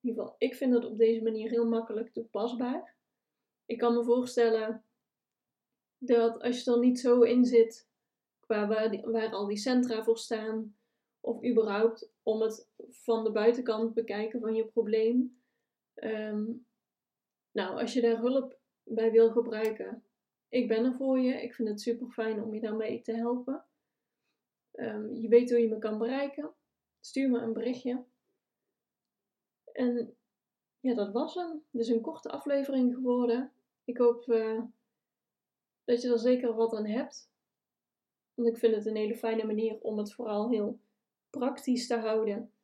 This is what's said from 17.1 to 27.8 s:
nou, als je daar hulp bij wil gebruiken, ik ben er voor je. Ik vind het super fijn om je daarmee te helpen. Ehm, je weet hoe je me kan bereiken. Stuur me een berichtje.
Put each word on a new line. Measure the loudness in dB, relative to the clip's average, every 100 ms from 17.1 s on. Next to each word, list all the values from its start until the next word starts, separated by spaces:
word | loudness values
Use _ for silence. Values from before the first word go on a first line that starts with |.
| _ _ _ _
nou, | -6 -4 -4
als | -2
je | 2
daar | 2 2
hulp | 2 0 -2 -14 _ _
bij | -8 0 6
wil | 8 8
gebruiken, | 4 -2 -2 -2 -4 -10 -12 _ _ _ _ _
ik | -2 2
ben | 2 0
er | 0
voor | 0 2
je. | 2 0
Ik | -6
vind | -6 -4
het | -2
super | -4 -4 -6
fijn | -4 -4 -4
om | -6
je | -6
daarmee | -6 -4 -4 -6
te | -6
helpen. | -4 -2 -2 -4 -8 _ _ _ _ _ _ _ _ _ _ _
Ehm, | -10 -8 -6 -8
je | -6 6
weet | 6 6
hoe | 4
je | 2
me | 0
kan | -4 -2
bereiken. | -2 -2 -4 -6 -12 _ _ _ _ _
Stuur | -8 -2 0
me | 0
een | -2
berichtje. | -4 -4 -4